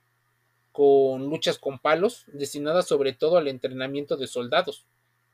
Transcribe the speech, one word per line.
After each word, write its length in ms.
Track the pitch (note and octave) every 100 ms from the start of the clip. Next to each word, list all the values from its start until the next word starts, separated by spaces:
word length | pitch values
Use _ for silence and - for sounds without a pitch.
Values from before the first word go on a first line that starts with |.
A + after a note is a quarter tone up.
| _ _ _ _ _ _ _
con 560 | - C#3+ C#3 C3+ C3 C#3
luchas 280 | D#3 F3 D3+
con 220 | C#3+ C3+
palos, 460 | D3 D#3+ G#3 - -
destinadas 580 | C#3+ C#3 D3 D3 F3 F3
sobre 260 | D3+ C3+
todo 240 | B2+ D3+ F3
al 100 | D3
entrenamiento 680 | C3 C3 B2+ C3 C#3 C#3+ D3+
de 100 | B2
soldados, 580 | B2 A#2+ D3+ F3 - _ _ _ _ _